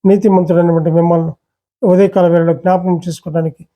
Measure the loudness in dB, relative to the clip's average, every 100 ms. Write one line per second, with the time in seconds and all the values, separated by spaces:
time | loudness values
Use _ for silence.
0 | 2 2 2 0 2 0 2 0 0 0
1 | 0 0 -2 -10 _ _ _ _ 0 2
2 | 2 2 2 2 0 -2 -2 -2 -2 -4
3 | -6 -12 -8 -4 -6 -8 -20